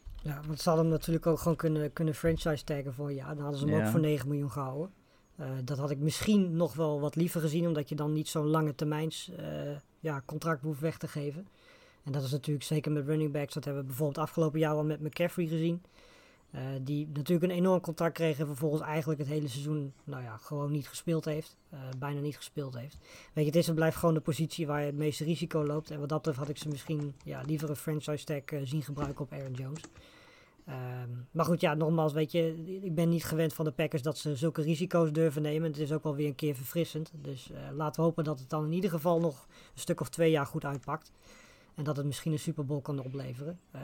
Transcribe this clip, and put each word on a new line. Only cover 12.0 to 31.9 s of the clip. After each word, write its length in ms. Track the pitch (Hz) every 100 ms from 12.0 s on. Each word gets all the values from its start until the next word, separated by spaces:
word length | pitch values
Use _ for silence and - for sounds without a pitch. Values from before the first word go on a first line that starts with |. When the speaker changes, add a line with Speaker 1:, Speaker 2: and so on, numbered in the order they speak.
Speaker 1:
En 80 | -
dat 120 | 139
is 80 | 135
natuurlijk 340 | 143 139 147 -
zeker 260 | 151 151
met 140 | 151 139
running 260 | 156 156
backs, 220 | 143 143
dat 100 | 151
hebben 180 | 143 139
we 60 | 135
bijvoorbeeld 380 | 127 151 139 151
afgelopen 340 | - 160 151
jaar 160 | 156 151
wel 80 | 151
met 160 | 151
McCaffrey 460 | 151 - 175 - 170
gezien. 340 | 165 165 170 - - - - - - _
Eh, 100 | 139 131 135
die 260 | 131 147 151
natuurlijk 380 | 147 139 175 180
een 60 | 175
enorm 220 | 185 185
contract 320 | 175 160 165
kreeg 260 | 160 165 143
en 60 | 147
vervolgens 360 | 139 156 151
eigenlijk 380 | 151 156 156 147
het 100 | 139
hele 180 | 151 147
seizoen, 460 | 123 147 151 139 -
nou 200 | - 135
ja, 140 | 123 107
gewoon 340 | - 147 143
niet 160 | 151 127
gespeeld 380 | - - 160 160
heeft. 320 | 151 156 - _
Eh, 100 | 143 131 131
bijna 200 | 143 143
niet 180 | 147 -
gespeeld 400 | - - 135 123
heeft. 200 | 135 - - - -
Weet 120 | - 151
je, 60 |
het 40 | 160
is 120 | 165
en 80 | 160
blijft 220 | 160 -
gewoon 160 | 170
de 60 | 156
positie 460 | 156 135 160 - 151
waar 120 | 147
je 60 | 147
het 100 | 143
meeste 280 | 151 143
risico 420 | 156 160 165 160 147
loopt. 260 | 151 156
En 80 | 147
wat 100 | 143
dat 80 | 156
betreft 220 | 160 127
had 100 | 147
ik 80 | 147
ze 100 | 156
misschien, 460 | 143 - 156 147 139
ja, 180 | - 135 135
liever 240 | 156 151
een 60 | 147
franchise 500 | - 156 151 151 -
tag, 160 | 147 135
eh, 140 | 147
zien 180 | 139 156
gebruiken 420 | 147 139 143 139 127
op 60 |
Aaron 200 | 147 135
Jones. 280 | 127 131 156 - - - - - - - _ -
Ehm, 440 | 131 127 127 123 120 127
maar 140 | 160 160
goed, 160 | 170
ja, 120 | 175
nogmaals, 400 | 151 156